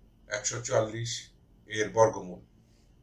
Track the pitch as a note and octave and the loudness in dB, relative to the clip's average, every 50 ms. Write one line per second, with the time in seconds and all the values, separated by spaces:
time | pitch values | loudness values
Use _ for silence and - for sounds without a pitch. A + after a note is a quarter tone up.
0 | - - - - - - - - - - A#2 B2 A#2+ - B2+ A#2 A2 G#2+ G#2+ A2+ | -20 -20 -20 -20 -12 -8 -8 -4 -4 -4 -6 -6 -6 0 2 2 2 2 -2 -6
1 | A#2 A#2 - - - - - - - _ - - - - G#2+ G#2+ G#2 F#2+ F#2 A2 | -6 -6 -6 -8 -10 -14 -20 -20 -20 _ -20 -20 -18 -8 -2 -2 -2 0 6 6
2 | A#2+ C#3 - G2 F#2 F2+ F2 - - - - - - _ - - - - - - | 6 6 6 -2 -10 -10 -12 -14 -16 -20 -20 -20 -20 _ -20 -20 -20 -20 -20 -20